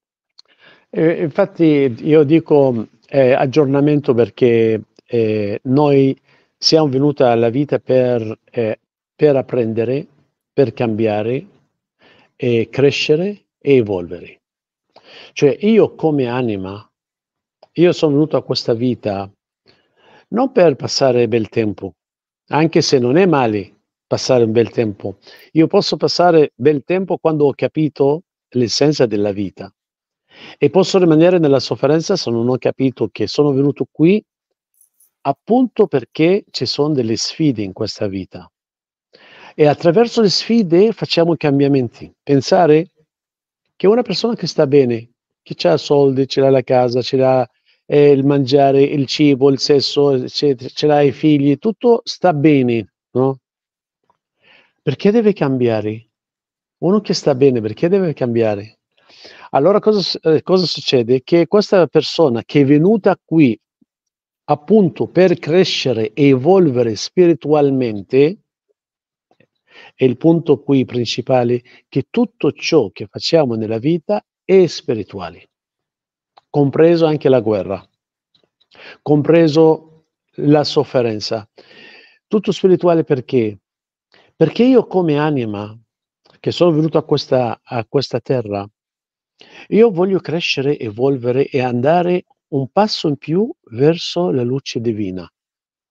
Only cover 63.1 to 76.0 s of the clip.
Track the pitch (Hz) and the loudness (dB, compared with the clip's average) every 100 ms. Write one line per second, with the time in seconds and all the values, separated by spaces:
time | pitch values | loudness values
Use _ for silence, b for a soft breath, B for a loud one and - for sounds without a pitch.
63.1 | 175 - 165 135 107 _ _ _ _ _ | -2 -2 2 2 0 _ _ _ _ _
64.1 | _ _ _ - 147 - 220 180 - 117 | _ _ _ -6 -4 2 2 2 -2 -4
65.1 | - 185 175 - 170 185 - 135 110 110 | 2 2 0 -2 0 0 -2 -4 -4 -4
66.1 | - 143 131 135 196 170 123 120 107 - | 2 2 4 2 2 2 0 -2 -4 -6
67.1 | - 175 165 147 151 143 135 123 104 92 | 0 2 2 0 0 2 0 -4 -6 -2
68.1 | 131 147 214 _ _ _ _ _ _ _ | 0 0 -2 _ _ _ _ _ _ _
69.1 | _ _ _ _ _ _ B B B 131 | _ _ _ _ _ _ B B B -2
70.1 | 120 160 170 - 131 - 139 123 123 117 | 0 0 2 0 -2 0 -2 -2 -4 -6
71.1 | - 117 127 120 123 b b b 147 - | -6 -2 0 0 -4 b b b -8 -4
72.1 | - 247 - 156 - - 160 101 - 107 | -4 -4 -4 -6 -6 -2 0 0 -8 -16
73.1 | - - 165 139 113 107 110 131 170 - | -10 -2 0 0 -4 -6 -4 -4 -4 -4
74.1 | 208 - _ - 190 175 - - 113 95 | -6 -8 _ 0 2 2 -2 -6 -6 -6
75.1 | 101 85 82 _ _ _ _ _ _ | -12 -14 -16 _ _ _ _ _ _